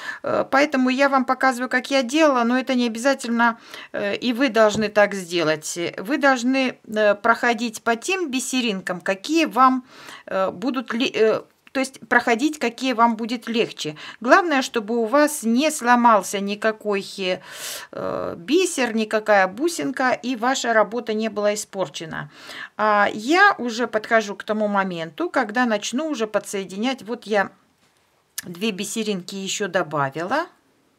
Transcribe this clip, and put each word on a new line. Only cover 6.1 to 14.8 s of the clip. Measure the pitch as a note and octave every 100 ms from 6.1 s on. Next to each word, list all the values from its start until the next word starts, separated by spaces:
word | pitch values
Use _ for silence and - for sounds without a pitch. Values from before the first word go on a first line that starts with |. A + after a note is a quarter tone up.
| D4+
должны, | C#4 C4 A#3+ C4 B3+ - -
э, | G#3+ G#3
проходить | G3+ A3+ A3+ A#3+ A3+ A#3+ A3+
по | - A3+
тем | C#4 F#4+ E4
бисеринкам, | B3+ - B3+ A#3 F#3+ F3 F3
какие | - G3 - D#4+ D4
вам, | G3+ C4 C4 - - - - -
э, | F#3+ F#3+
будут | F3 A#3+ C4 B3+
ли, | A3+ C4
э, | - A3 G3+ - _ _
то | C4
есть | C4+ - -
проходить, | A#3+ - A3+ D4+ D4+
какие | A#3+ A#3 C4
вам | A3+ A#3 A3
будет | A#3 A#3+ A#3
легче. | A#3 F#3 - D3+ D3+ - -
Главное, | A#3+ F4+ F4 C4+
чтобы | B3+ A#3